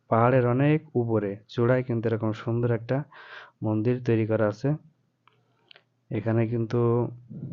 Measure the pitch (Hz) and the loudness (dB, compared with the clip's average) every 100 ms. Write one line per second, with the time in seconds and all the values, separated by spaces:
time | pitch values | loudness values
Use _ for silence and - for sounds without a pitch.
0 | _ 113 120 131 120 123 147 156 156 123 | _ 4 4 4 2 2 2 2 0 -2
1 | 117 107 101 98 - - 120 127 123 113 | 0 0 -2 -6 -8 0 2 2 0 -2
2 | 113 110 113 104 - 117 120 113 117 131 | -2 -2 -2 -4 -4 -2 0 -2 -2 -4
3 | 147 - - - - _ 110 107 113 127 | -4 -14 -20 -20 -20 _ -2 0 0 0
4 | 120 113 110 110 107 104 139 156 - _ | 0 0 2 0 0 0 -4 -4 -8 _
5 | _ _ _ _ _ _ _ - _ _ | _ _ _ _ _ _ _ -20 _ _
6 | _ 113 107 113 110 120 110 120 117 120 | _ -6 -2 0 0 -2 -2 0 2 2
7 | 120 - - - - | -2 -6 -16 -16 -12